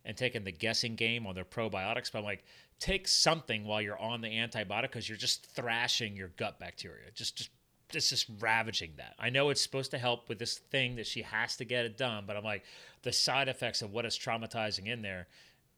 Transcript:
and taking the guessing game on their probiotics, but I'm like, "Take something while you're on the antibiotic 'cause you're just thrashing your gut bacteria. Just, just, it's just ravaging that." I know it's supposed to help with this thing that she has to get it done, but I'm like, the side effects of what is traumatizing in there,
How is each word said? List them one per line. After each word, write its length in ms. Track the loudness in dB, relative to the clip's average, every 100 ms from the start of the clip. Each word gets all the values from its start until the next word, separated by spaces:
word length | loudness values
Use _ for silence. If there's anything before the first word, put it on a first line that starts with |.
and 120 | -10 -2
taking 280 | 0 0
the 80 | -4
guessing 420 | -2 0 2 0 2
game 300 | 0 0 -2
on 80 |
their 100 | -6
probiotics, 680 | -6 -2 0 0 0 -2 -2
but 60 | -4
I'm 60 |
like, 200 | -4 -6 -8 -20 -20 -6
"Take 300 | 0 0 4
something 560 | 6 6 4 2 -2
while 160 | 0 0
you're 180 | 0 -2
on 220 | -4 -2
the 80 | -2
antibiotic 640 | -2 -2 -2 -2 -2 -2
'cause 160 | -4 -6
you're 100 | -4
just 280 | 0 0 -2
thrashing 720 | -4 0 2 2 2 0 -4
your 120 | -8
gut 300 | -4 -4 -4
bacteria. 500 | -12 -10 -12 -14 -16
Just, 240 | -6 -6 -4
just, 140 | -8 _ _ _ -8
it's 160 | 0 2
just 180 | 2 0 0
ravaging 560 | 2 4 2 -2 -4 -10
that." 180 | -14 -4
I 120 | 2
know 180 | 4 4
it's 120 | 4
supposed 280 | 0 0 -4
to 60 | 0
help 300 | 2 2 -2
with 100 | -4
this 200 | -4 -4
thing 380 | 0 2 2 0
that 100 | -4
she 160 | -4
has 340 | -2 0 0 -2
to 80 |
get 200 | 0 0 0
it 100 | 0
done, 300 | -2 -2 -4
but 100 | -4
I'm 80 |
like, 200 | -2 -4 -6 -18 -20 -6
the 100 | 0
side 360 | 4 4 4 2
effects 320 | 0 -2 -2
of 80 | -2
what 120 | -2
is 140 | 0 -2
traumatizing 680 | 0 -2 -2 -2 0 -2 -4
in 160 | -4
there, 260 | -4 -6 -8 -16 -20 _ _